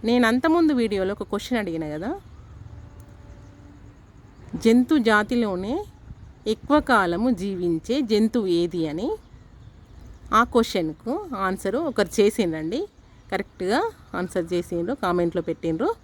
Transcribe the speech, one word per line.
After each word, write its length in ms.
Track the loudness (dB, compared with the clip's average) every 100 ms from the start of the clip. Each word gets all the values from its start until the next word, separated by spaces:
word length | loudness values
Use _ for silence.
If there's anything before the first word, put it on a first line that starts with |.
| 2
నేను 160 | 4 4
అంతకుముందు 440 | 4 4 4 4 4
వీడియోలో 320 | 0 0 -2 -4
ఒక 80 | -6
క్వశ్చన్ 280 | -6 -2 -2
అడిగిన 240 | -2 -4 -6
కదా, 180 | -6 -6 -8 -12 -20 -20 -20 -18 -18 -20 -20 -20 -20 -20 -20 -20 -20 -20 -20 -20 -20 -20 -20 -20 -20 -14 -2 4
జంతు 300 | 4 4 2 4
జాతిలోనే 680 | 4 2 0 0 -2 -4 -4 -6 -14 -20 -20 -20 -12 -6
ఎక్కువ 240 | -6 2 0 4
కాలము 360 | 2 4 0 0 0
జీవించే 560 | -2 -2 0 -2 0 -2 2
జంతువు 420 | 2 2 2 0 2
ఏది 220 | 0 -2 -4
అని. 180 | -2 -4 -6 -10 -20 -20 -20 -20 -20 -20 -20 -20 -20 0 2
ఆ 20 | 4
క్వశ్చన్కు 580 | 2 2 0 -2 -6 -6 -6 -6 -4 -4
ఆన్సర్ 320 | -2 -2 -2 -2
ఒకరు 220 | -2 -2 4
చేసిండ్రండి, 640 | 2 4 -2 -2 -4 -6 -8 _ -20 -20 -8
కరెక్ట్గా 480 | -8 -8 -6 -2 0 0 -6 -10 -6
ఆన్సర్ 260 | -4 -4 -2
చేసిండ్రు, 420 | -4 -2 -4 -4 -4
కామెంట్లో 400 | -2 0 0 -2 -4
పెట్టిండ్రు. 400 | -4 -4 -2 -2 -4